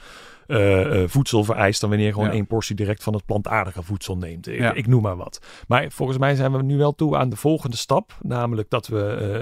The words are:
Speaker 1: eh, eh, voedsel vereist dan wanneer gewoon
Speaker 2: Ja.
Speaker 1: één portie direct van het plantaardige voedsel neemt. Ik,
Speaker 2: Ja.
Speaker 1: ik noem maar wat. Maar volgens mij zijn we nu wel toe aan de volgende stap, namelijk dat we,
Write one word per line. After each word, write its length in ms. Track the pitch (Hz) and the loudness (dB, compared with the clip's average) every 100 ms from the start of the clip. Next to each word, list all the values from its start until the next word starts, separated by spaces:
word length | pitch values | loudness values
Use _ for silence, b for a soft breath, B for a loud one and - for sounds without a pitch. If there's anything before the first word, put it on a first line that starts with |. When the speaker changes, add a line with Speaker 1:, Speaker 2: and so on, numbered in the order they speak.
| B B B B - | B B B B -2
Speaker 1:
eh, 560 | 120 101 95 92 98 | 2 4 4 4 2
eh, 60 | 90 | 2
voedsel 340 | 139 131 110 | 2 2 2
vereist 380 | 104 113 98 107 | 2 2 2 2
dan 80 | 104 | 0
wanneer 220 | 104 104 | 2 2
gewoon 140 | 104 104 | 0 0
Speaker 2:
Ja. 60 | |
Speaker 1:
één 140 | 107 101 | 0 0
portie 280 | 113 - 104 | -2 -2 -4
direct 280 | 104 107 | -2 -2
van 100 | - | -2
het 120 | 107 - | -4 -2
plantaardige 580 | 104 98 110 92 90 | -4 0 -2 -2 -6
voedsel 340 | 87 101 - 90 | -8 -8 -6 -6
neemt. 300 | 85 85 - | -6 -10 -8
Ik, 120 | 113 | -2
Speaker 2:
Ja. 140 | 117 | 0
Speaker 1:
ik 140 | - 113 | 0 4
noem 140 | 123 | 4
maar 140 | 107 90 | 4 -4
wat. 220 | - - B B - | -10 -14 B B 0
Maar 240 | 120 151 | 0 0
volgens 260 | - 131 131 | -4 -4 0
mij 180 | 139 139 | 0 2
zijn 160 | 135 | 0
we 120 | 135 | 0
nu 140 | 135 143 | 0 2
wel 180 | 147 143 | 2 2
toe 220 | 156 143 | 0 2
aan 120 | 127 | 0
de 60 | 110 | 0
volgende 420 | 147 156 131 113 | 0 0 -2 -8
stap, 400 | - 139 - - | 0 0 0 -10
namelijk 480 | - 123 120 113 104 | -6 -2 -2 -2 -2
dat 180 | 123 - | -4 -2
we, 160 | 107 101 104 104 107 | -2 -2 -2 -4 -4